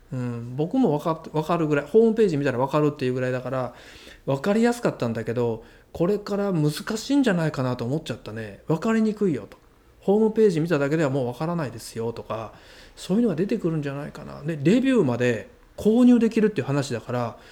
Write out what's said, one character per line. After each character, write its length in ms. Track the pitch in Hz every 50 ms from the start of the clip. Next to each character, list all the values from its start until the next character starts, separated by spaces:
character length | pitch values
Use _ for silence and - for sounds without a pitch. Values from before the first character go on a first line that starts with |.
| - - 135
う 20 |
ん、 380 | 127 123 120 120 117 117 120 127
僕 220 | 139 151 180 -
も 200 | 262 - 160 147 147
分 40 | -
か 80 | 170 160
っ-、 80 | - - - -
分 100 | 156 160
か 140 | - 170
る 100 | 170 160
ぐ 80 | 151 151
ら 60 | 143
い、 40 | 143
ホ 180 | - - 220 226
ー 60 | 226
ム 40 | 214
ペ 100 | 233 220
ー 20 | 190
ジ 80 | 156
見 80 | 139 143
た 80 | 135 120
ら 60 | 117
分 100 | 135 139
か 100 | - 151
る 120 | 151 147 143
っ 20 |
て 100 | - 131
い 40 | 127
う 40 | 127
ぐ 60 | 127
ら 80 | 127
い 40 | 127 127
だ 80 | 123
か 80 | 123 127
ら、 240 | 131 131 123 117 - - - - - - - - - - -
分 160 | 131 139 139
か 120 | - 202 202
り 80 | 226 233
や 80 | 240
す 100 | 240 240
か 80 | - 165
っ 80 | -
た 100 | - 127
ん 60 | 117 113
だ 120 | 117 113
け 80 | 117 113
ど、 320 | 123 120 117 110 110 - - - - _ _
こ 140 | - - 165
れ 120 | 180 208
か 200 | 202 208 - 208
ら 160 | 196 202 202 185
難 180 | 156 147 151
し 380 | 151 - - - 220 220 - -
い 60 | 277
ん 80 | 285 262
じ 60 | 220
ゃ 40 | 185
な 120 | 175 160
い 60 | 151
か 100 | - 139
な 140 | 127 127 123
と 80 | - 120
思 140 | 120 139
っ 60 | 160 -
ち 80 | -
ゃ 20 | 113
っ 40 |
た 140 | - - 110
ね。 300 | 107 113 110 104 98 - - -
「分 80 | 160
か 160 | 165 - 226 226
り 80 | 226
に 140 | 220 220 208
く 140 | - 208 185
い 40 | 143
よ」 140 | 110 98 -
と。 80 | - - _ _ _ _ _ _ _ _
「ホ 180 | - 196 196
ー 20 | 214 220
ム 60 | 214
ペ 160 | 220 220 220
ー 20 | 202
ジ 80 | 170 151
見 100 | 160 170
た 100 | 170 139
だ 100 | 143 139
け 60 | 156
で 80 | 165 160
は 60 | 131
も 140 | 135 139 123
う 20 |
分 140 | 120 120 -
か 80 | 160
ら 80 | 170 175
な 100 | 170 147
い 60 | 117
で 80 | 117 113
す 160 | - - -
よ」 180 | 113 113 117 -
と 100 | - -
か、 300 | - 107 113 110 101 - - - - - - - - -
そ 200 | - - - 185
う 20 |
い 20 | 226
う 20 | 240
の 60 | 214
が 60 | 165
出 120 | 147 196
て 100 | 202 240
く 120 | 190 - 165
る 80 | 160
ん 40 | 156
じ 80 | 143 139
ゃ 40 | 139
な 140 | 143 147
い 40 | 143
か 120 | - 147 139
な。 180 | 143 135 139 143
で、 140 | 160 165 147
レ 180 | 135 165 220 262
ビ 120 | 247 269
ュ 100 | 262 226
ー 20 | 160
ま 140 | 127 120
で 320 | 113 123 123 117 107 - - - - - - _
購 300 | - - 208 220 247 247
入 140 | 247 247 226
で 100 | 226 214
き 100 | 226 220
る 80 | 208
っ 20 | 214
て 100 | 214 -
い 20 | 123
う 40 |
話 260 | 135 139 147 - - 120
だ 80 | 110
か 100 | - -
ら、 260 | 120 123 120 110 - - - -